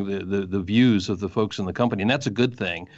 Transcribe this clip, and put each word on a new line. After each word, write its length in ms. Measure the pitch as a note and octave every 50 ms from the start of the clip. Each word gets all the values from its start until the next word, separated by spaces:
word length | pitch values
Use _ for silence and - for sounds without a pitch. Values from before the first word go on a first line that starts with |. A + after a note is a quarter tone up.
| G2+
the, 180 | G2 G2 G2 F#2
the, 220 | F2+ G2+ G2 G2
the 140 | F2+ F#2 G2+
views 480 | F#2 F2+ G#2 A#2 B2+ B2+ A2 G2 F2 -
of 120 | G2+ F2+
the 80 | G2+ F#2
folks 300 | - A#2 G#2+ G2 - -
in 80 | G2+
the 60 | F#2 F2+
company, 300 | - B2 A#2+ A2 G2 F#2+
and 80 | A2+
that's 160 | C3 C3+ -
a 40 | C#3+
good 260 | G2+ G#2+ B2 C3 A#2+
thing. 320 | - G2+ F2+ F2 E2 F2 - -